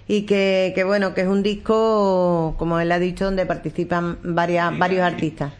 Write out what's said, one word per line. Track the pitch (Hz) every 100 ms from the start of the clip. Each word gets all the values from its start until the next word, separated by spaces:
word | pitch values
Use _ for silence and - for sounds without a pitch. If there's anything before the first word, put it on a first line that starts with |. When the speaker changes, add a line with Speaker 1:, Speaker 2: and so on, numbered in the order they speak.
| -
Speaker 1:
Y | 208
que, | 208 202 196 190 185 190
que |
bueno, | 185 202 190 185
que |
es | 185
un | 196
disco, | 202 208 - 220 220 214 196 185 175 170 160 -
como | 165 170
él | 170
ha | 175
dicho, | 180 180 196
donde | 190 175
participan | 165 156 - 170 175 170 170
varias, | 180 170 170 175 170
Speaker 2:
Sí, | 160
Speaker 1:
varios | 180 185
Speaker 2:
hay, | 180
Speaker 1:
artistas. | - 160 - 143 -